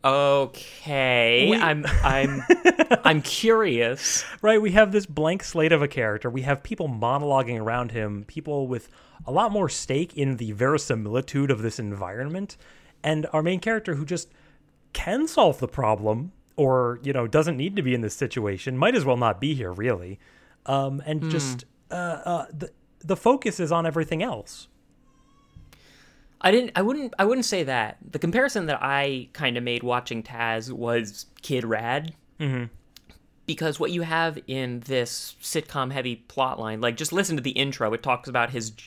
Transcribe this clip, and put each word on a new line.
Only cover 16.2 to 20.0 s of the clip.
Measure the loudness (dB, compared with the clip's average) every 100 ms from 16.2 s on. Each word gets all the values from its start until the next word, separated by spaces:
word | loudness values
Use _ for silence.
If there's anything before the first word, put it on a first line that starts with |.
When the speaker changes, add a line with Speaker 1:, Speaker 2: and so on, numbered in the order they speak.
| -4 -12 _ 0
Speaker 2:
or, | 2 4 2 -2
you | -4
know, | -2 2
doesn't | 2 2 0
need | -2 -2
to |
be | 0
in | 0
this | -2 -4
situation, | -4 -2 -2 -4 -4 0
might | 2
as | 2
well | 2 2
not | 2 0
be | -2
here, | -2 -4
really. | -4 -2 -2